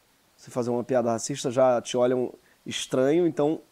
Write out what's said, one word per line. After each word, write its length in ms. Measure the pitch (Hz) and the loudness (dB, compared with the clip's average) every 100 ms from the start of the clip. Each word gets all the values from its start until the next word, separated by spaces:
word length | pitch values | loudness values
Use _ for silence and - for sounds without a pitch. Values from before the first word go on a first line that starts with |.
| _ _ _ _ | _ _ _ _
se 140 | - | -10
fazer 200 | 127 120 | -6 -2
uma 140 | 120 | -2
piada 260 | 110 127 117 | 0 0 2
racista, 400 | 113 - - 143 | -2 -4 -4 -4
já 300 | 120 131 120 | 2 4 2
te 160 | - 127 | 0 0
olham 360 | 123 127 123 - _ _ | 2 2 -2 -6 _ _
estranho, 640 | - 113 - 131 131 160 175 | -12 -10 -4 0 2 4 2
então 340 | 151 147 160 - | 2 0 -2 -8